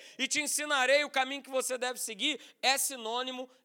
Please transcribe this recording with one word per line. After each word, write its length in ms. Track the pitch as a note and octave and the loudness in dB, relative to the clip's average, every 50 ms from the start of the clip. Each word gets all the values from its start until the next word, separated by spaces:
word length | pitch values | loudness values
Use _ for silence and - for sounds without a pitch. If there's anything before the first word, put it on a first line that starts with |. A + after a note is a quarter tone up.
| - - - - | -10 -12 -6 -4
e 100 | C4 - | -2 0
te 100 | - D4+ | 0 0
ensinarei 600 | D4 - - D4 D4+ D4 D4 C4+ B3+ B3+ C#4 D4 | 0 0 0 -2 0 2 2 2 4 6 6 4
o 60 | D4 C#4+ | 4 2
caminho 340 | - C4+ B3+ C4 C#4 C#4 | 0 0 0 0 -4 -8
que 60 | C4+ C4 | -8 -4
você 300 | C4+ C4 B3+ B3+ B3+ A#3+ | -2 -2 -2 -2 -2 -2
deve 200 | B3 B3 B3 - | -4 -4 -4 -4
seguir", 400 | - A#3 A3 F#3+ C4 D4+ C#4 - - - - - | -8 -8 -6 -2 0 0 0 -2 -6 -16 -8 0
é 160 | - B3 C4+ | 2 2 2
sinônimo 720 | C4 - - C#4 A#3+ A3 A3 A#3 B3 B3+ C4 B3+ B3+ C4 - _ _ | 2 2 -2 -4 -4 -6 -4 -2 -2 -4 -4 -6 -8 -10 -12 _ _